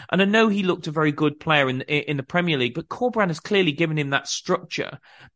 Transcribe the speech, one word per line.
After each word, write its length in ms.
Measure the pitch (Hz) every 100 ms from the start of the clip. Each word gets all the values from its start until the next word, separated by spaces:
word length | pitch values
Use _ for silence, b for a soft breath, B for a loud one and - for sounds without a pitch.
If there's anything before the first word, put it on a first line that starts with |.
| B
And 100 | 180
I 40 | 196
know 240 | 220 220
he 140 | 202
looked 240 | 185 175 165
a 40 |
very 220 | 156 151
good 260 | 143 151 151
player 300 | 165 147 135
in, 100 | 127
in 340 | - 147 - 143
the 60 |
Premier 340 | 131 175 175 143
League, 160 | 120
but 160 | 139 -
Corberan 400 | - 247 226 190
has 100 | 156
clearly 320 | - 202 180
given 260 | 139 165 156
him 120 | 139
that 180 | 139 -
structure 720 | - - 180 - - - - B B B